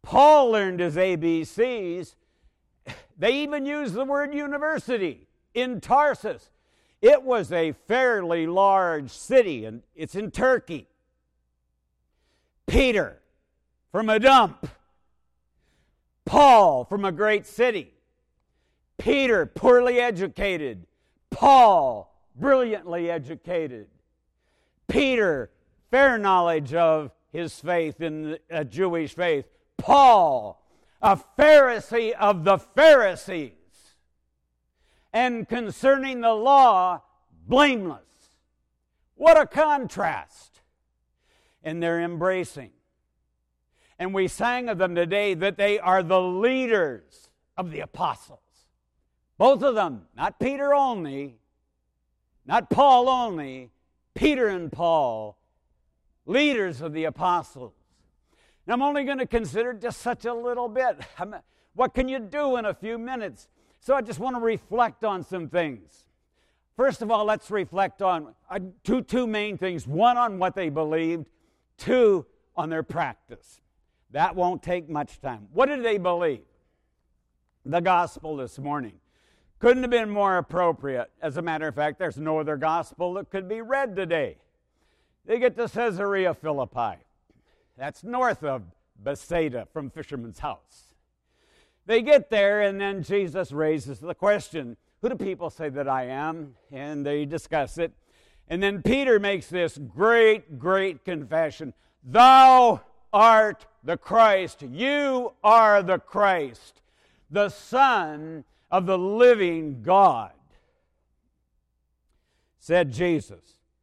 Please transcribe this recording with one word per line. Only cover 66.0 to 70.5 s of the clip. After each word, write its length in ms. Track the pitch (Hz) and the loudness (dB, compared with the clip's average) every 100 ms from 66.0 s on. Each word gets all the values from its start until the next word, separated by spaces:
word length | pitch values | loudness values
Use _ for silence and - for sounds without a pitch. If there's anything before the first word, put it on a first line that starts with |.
| _ _ _ _ _ _ _ - | _ _ _ _ _ _ _ -2
First 260 | 262 196 | -2 -2
of 80 | 214 | -4
all, 140 | 220 | -2
let's 260 | 208 214 - | 0 -4 -4
reflect 520 | 202 175 175 196 _ | -8 -6 -4 -4 _
on, 320 | 190 170 151 _ _ | -4 -4 -8 _ _
uh, 80 | 185 185 _ | -12 -12 _
two, 200 | - 247 | -4 -4
two 240 | - 233 240 | -2 -4 -4
main 320 | 214 208 185 | -4 -6 -6
things. 280 | 185 170 117 | -8 -8 -8
One, 300 | 156 233 240 | 0 0 2
on 220 | 240 190 | -4 -2
what 180 | 185 | -6